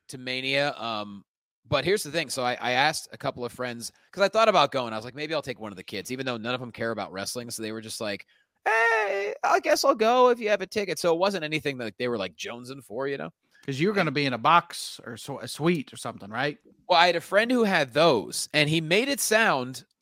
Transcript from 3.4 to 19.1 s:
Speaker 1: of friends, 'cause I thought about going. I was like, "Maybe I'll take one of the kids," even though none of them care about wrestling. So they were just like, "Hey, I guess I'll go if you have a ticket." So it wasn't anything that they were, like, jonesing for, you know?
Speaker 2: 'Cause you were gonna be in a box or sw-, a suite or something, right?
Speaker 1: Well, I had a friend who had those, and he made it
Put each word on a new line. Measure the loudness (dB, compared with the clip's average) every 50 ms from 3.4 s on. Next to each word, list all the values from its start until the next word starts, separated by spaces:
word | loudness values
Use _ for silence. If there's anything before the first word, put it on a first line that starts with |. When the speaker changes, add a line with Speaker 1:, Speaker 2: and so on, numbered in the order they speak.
| -6
Speaker 1:
of | -8
friends, | -6 -8 -8 -8 -8 -10 -12 -14 -16 _ _ _
'cause | -2 0
I | 2 2
thought | 4 4 6 6
about | 6 6 4 4
going. | 2 -2 -4 -4
I | -6
was | -8 -8
like, | -10 -10
"Maybe | -10 -8 -6
I'll | -4 -4
take | -4 -6 -8 -8
one | -10 -12
of | -12
the | -12 -12
kids," | -10 -8 -8 -6 -6
even | -6 -6 -4
though | -4 -4
none | -4 -4 -4 -4
of | -4
them | -6 -8
care | -8 -4 -4 -4
about | -2 -4 -6 -6
wrestling. | -6 -8 -8 -6 -6 -8 -8 -8
So | -8 -8
they | -6 -6
were | -8 -8
just | -10 -10 -8 -6
like, | -4 -4 -6 -6 -10 _ _ _ _ _ _ _ -2
"Hey, | 0 2 2 4 2 2 2 0 0 -2 -2 -4 -4 -4 -2 0
I | 2 2 2
guess | 2 2 2 4 4
I'll | 2 2
go | 4 4 4 6 6 6 6
if | 6 4
you | 0 0
have | 0 0
a | -2
ticket." | -4 -4 -4 -4 -4 -2 0
So | 2 2 2
it | 4
wasn't | 2 2 0 0 -2
anything | -2 -2 -2 -2 -2 -4 -4
that | -6 -6 -6 -4
they | -2 -2
were, | 0 -2
like, | -2 -4 -6
jonesing | -8 -10 -10 -10 -10 -12 -14 -14 -14
for, | -14 -10 -8 -6 -4
you | -4 -4
know? | -6 -8 -10 -12 _ _ _ _ _ _
Speaker 2:
'Cause | -6 -2 0
you | 2
were | 2 2
gonna | 2 2 2
be | 0 0 0
in | 0
a | 0 2
box | 4 6 6 6 4 2 -4 -10 -10 -12 -12 -14 -14
or | -14 -14
sw-, | -12 -12 -12 -12 -10
a | -10
suite | -10 -6 -2 0 2 2 0 -2 -8
or | -12
something, | -12 -10 -10 -10 -12 -12 -8
right? | -4 -4 -4 -4 -4 -8 _ _ _ _ _ 4
Speaker 1:
Well, | 6 6
I | 6
had | 6 4
a | 2
friend | -2 0 2 2 4 4
who | 4 2
had | 4 4 4 2 2 2 4
those, | 4 6 6 6 4 0 -2 -6 -6 -4 0
and | 2 2 2 2
he | 2 0
made | 0 2 2 2 2
it | 2